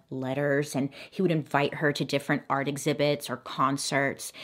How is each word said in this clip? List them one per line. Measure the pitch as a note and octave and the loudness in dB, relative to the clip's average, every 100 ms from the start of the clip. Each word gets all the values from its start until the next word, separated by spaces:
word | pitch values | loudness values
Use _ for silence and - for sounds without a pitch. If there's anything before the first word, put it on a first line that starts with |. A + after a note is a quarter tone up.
| - | -10
letters, | C3 C3 C3+ D3 C#3 D3 C#3 | -6 -4 0 2 2 0 -2
and | C#3 - - | -2 -4 -10
he | - | 0
would | F3+ | 2
invite | D#3+ C3 C#3 C#3+ | 2 2 2 2
her | - D3+ | 2 2
to | C#3 | 2
different | C#3+ C#3 - C#3+ - | 0 0 0 -2 0
art | C#3 C#3 | -2 -2
exhibits | C#3 D3+ C#3+ C#3+ D3 - | -2 0 2 2 2 -2
or | B2 | -8
concerts. | - - C3+ C#3 - C#3 C#3 - - - | -6 0 2 2 0 2 0 -2 -10 -12